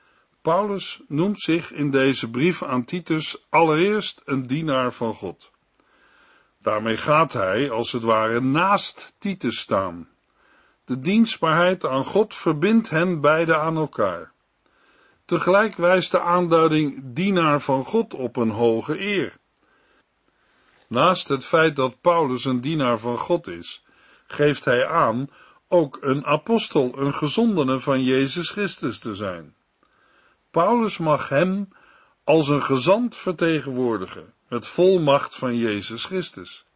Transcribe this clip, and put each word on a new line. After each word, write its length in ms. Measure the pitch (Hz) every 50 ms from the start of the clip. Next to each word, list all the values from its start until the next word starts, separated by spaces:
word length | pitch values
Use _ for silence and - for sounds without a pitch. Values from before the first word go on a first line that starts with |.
| _ _ _ _ _ _ _ _
Paulus 580 | - 160 165 190 214 202 196 185 - - - - - _
noemt 320 | 120 147 180 208 202 -
zich 320 | - - 160 170 160 -
in 180 | - - 147 143
deze 400 | 135 135 131 139 123 - - 113
brief 320 | 117 123 151 180 156 -
aan 220 | - 147 127 127 120
Titus 600 | - 175 180 165 - 160 156 151 - - - _ _
allereerst 720 | - 160 165 160 151 156 180 202 214 214 - - - - _
een 220 | - 139 135 127
dienaar 460 | 120 135 160 165 156 135 131 127 123
van 220 | - - 120 113 104
God. 360 | - - 90 82 - - _ _ _ _ _ _ _ _ _ _ _ _ _ _ _ _ _ _ _ _ _ _ _
Daarmee 360 | _ 107 107 107 110 113 110
gaat 360 | 107 - 151 151 156 165 139
hij, 380 | - 113 98 92 98 117 143 135
als 220 | 113 113 117 -
het 100 | - 117
ware, 380 | 113 117 110 110 110 110 117 123
naast 720 | 131 131 139 160 185 196 202 190 - - - - - - _ _
Titus 400 | - 202 185 - - 120 - -
staan. 500 | - - 110 98 95 90 85 85 82 - _ _ _ _ _ _ _ _ _ _ _ _ _ _ _
De 160 | - 127 131
dienstbaarheid 840 | 127 175 208 226 220 - - - 170 160 156 170 175 185 185 185 -
aan 180 | 139 131 135 127
God 300 | - - 190 214 214 -
verbindt 560 | - - 175 156 147 165 208 226 226 220 -
hen 300 | 165 160 180 185 175 147
beiden 400 | 139 147 156 160 170 160 165 151
aan 160 | 156 165 160
elkaar. 540 | 156 156 - - - 107 95 87 85 82 - _ _ _ _ _ _ _ _ _ _ _ _ _ _ _ _ _ _ _
Tegelijk 520 | - 175 160 - 180 185 202 220 214 -
wijst 340 | - 170 175 185 185 - -
de 100 | - 175
aanduiding 800 | 170 175 175 180 180 165 165 160 160 160 156 156 151 143 - 131 135
dienaar 560 | 131 117 139 185 202 190 175 165 151 147 139
van 240 | - - 131 135 127
God 300 | - - 226 220 - -
op 220 | 135 127 123 -
een 140 | 127 117 113
hoge 500 | 101 110 120 117 113 110 - 143 156 196
eer. 360 | 196 208 202 180 127 90 - _ _ _ _ _ _ _ _ _ _ _ _ _ _ _ _ _ _ _ _ _ _ _ _ _ _ _ _ _ _ _
Naast 400 | 110 123 156 185 185 - - -
het 160 | 139 131 -
feit 320 | - - 160 160 160 143
dat 240 | 139 131 127 117 _
Paulus 440 | - 175 170 170 156 127 127 123 127
een 160 | 135 127 123
dienaar 380 | 120 151 165 151 131 123 120 110
van 200 | 113 120 120 117
God 280 | - - 175 160 -
is, 380 | 95 87 87 85 - - - _ _ _ _ _ _ _ _ _
geeft 380 | - - - 147 151 139 - -
hij 220 | 143 123 123 127
aan 440 | - 160 170 143 117 110 123 139 - - _ - - _ _ _ _
ook 300 | 185 175 156 135 - -
een 240 | - 135 135 147 -
apostel, 760 | 147 147 147 - - 226 220 - - - 160 127 123 - 135
een 160 | 139 143 -
gezondene 640 | - 156 143 - 220 233 226 202 165 135 131 131 131
van 240 | - 143 135 131 131
Jezus 460 | 127 131 131 135 135 - 175 165 -
Christus 480 | - 202 202 - - - 170 127 104 -
te 160 | - 113 101
zijn. 400 | 95 107 95 90 82 78 71 _ _ _ _ _ _ _ _ _ _ _ _ _ _ _ _ _ _ _ _
Paulus 480 | - 165 170 208 240 240 226 202 - -
mag 300 | 165 156 147 131 - -
hem 400 | 139 143 180 185 190 202 196 - _ _ _ _ _ _ _ _ _ _ _
als 240 | - 156 160 147 139
een 140 | 147 139
gezant 540 | - - 139 127 123 170 196 233 247 233 -
vertegenwoordigen, 1160 | - - 185 170 - 175 165 160 147 123 139 127 127 127 117 110 95 92 92 - 90 80 - _ _ _ _
met 180 | 123 117 -
volmacht 720 | - - - 175 190 196 180 156 139 139 139 - - -
van 200 | - 135 123 120
Jezus 480 | 117 117 110 104 101 95 - 110 113 -
Christus. 600 | - 185 185 160 - - 98 87 - - - _ _ _